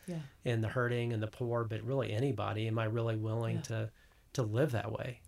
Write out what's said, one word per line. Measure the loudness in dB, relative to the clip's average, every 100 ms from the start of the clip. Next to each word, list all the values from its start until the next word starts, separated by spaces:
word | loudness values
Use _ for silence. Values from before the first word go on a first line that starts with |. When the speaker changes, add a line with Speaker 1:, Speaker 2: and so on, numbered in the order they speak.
| -8
Speaker 1:
Yeah. | -8 -8 -6
Speaker 2:
and | -2 0
the | 2
hurting | 2 2 2 0
and | 0
the | -2
poor, | -4 -2 0 0
but | -2
really | -2 0 0
anybody? | 2 2 2 0 0 0
Am | 2
I | 2
really | 2 0 0
willing | 0 0 0 -2
Speaker 1:
Yeah. |
Speaker 2:
to, | -2 -4 -4 -8 -20 -20 -6
to | -2
live | 0 4 4
that | 2 -2
way | -4 -6 -8